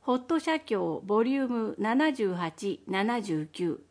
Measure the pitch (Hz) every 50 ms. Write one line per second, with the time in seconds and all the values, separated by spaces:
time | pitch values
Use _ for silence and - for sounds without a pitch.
0 | _ - 247 254 254 - 339 320 - - 320 311 311 - 226 196 180 165 156 -
1 | - 190 208 214 233 247 269 277 269 247 247 233 220 214 - - 202 214 233 262
2 | 302 311 285 - 220 190 180 175 180 165 160 - - 202 190 - - - 190 190
3 | 196 220 240 240 220 208 165 156 151 156 - - 180 170 135 - - _